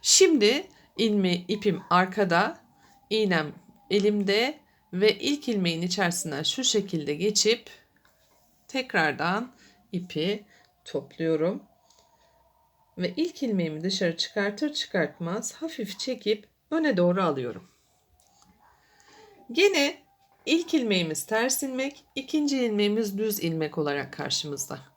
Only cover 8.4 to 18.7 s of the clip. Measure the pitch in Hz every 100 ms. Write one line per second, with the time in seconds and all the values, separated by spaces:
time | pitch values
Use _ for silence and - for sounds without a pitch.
8.4 | _ _ - 262 254 190 156 127 165 202
9.4 | 247 - - _ _ 185 180 151 175 208
10.4 | - - _ _ - 139 135 - 165 156
11.4 | 165 220 - _ _ _ _ _ _ _
12.4 | _ _ _ _ _ - 180 180 339 -
13.4 | 254 196 165 156 180 185 175 165 - 208
14.4 | 202 208 302 302 - 185 151 - 165 202
15.4 | 247 - 320 - 196 - - 247 208 214
16.4 | - _ _ 320 311 190 175 180 175 139
17.4 | 120 95 - _ _ _ _ _ _ _
18.4 | _ _ _